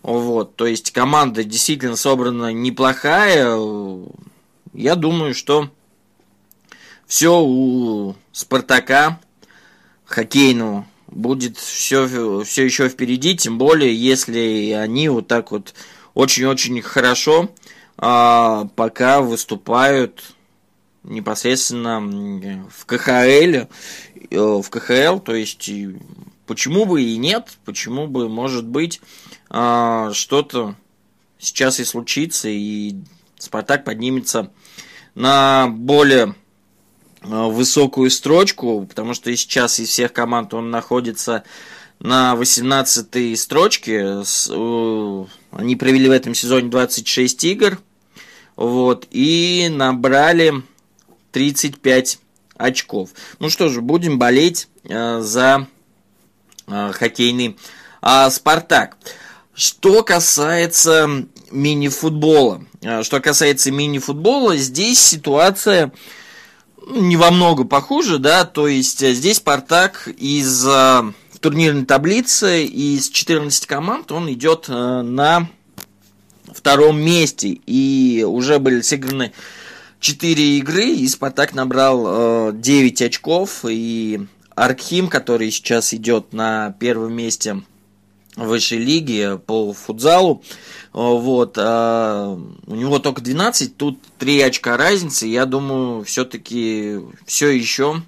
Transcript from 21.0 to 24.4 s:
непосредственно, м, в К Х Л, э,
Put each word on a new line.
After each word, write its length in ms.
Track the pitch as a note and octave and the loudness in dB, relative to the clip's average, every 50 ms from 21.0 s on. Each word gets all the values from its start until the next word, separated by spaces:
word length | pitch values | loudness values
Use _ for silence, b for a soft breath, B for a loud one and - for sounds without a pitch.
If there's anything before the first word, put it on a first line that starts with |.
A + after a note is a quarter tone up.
непосредственно, 920 | _ F#2+ G#2+ A2 G2 G#2+ A2 - - B2 C3 C3 - - B2 A#2+ A#2 A#2 A2+ | _ -14 -12 -8 -6 -6 -8 -2 -2 -2 0 0 -2 -6 -6 -6 -6 -6 -6
м, 720 | G#2+ G#2 G2+ G2+ G2+ G2+ G2+ G2+ F#2+ F#2 G2 G2 F#2+ F#2+ - | -6 -6 -8 -10 -10 -10 -10 -10 -12 -10 -12 -12 -14 -14 -20
в 160 | - - - | -20 -20 -8
К 120 | - B2 A#2+ | -6 -6 -4
Х 280 | - - B2 B2 B2 | 0 0 2 4 6
Л, 400 | B2+ C#3 C#3+ E3 F#3 D#3+ B2+ A2+ - B B B B B B B B B - - - | 6 8 8 6 6 2 0 -2 -6 B B B B B B B B B -20 -14 -6
э, 320 | - F#2 | -2 0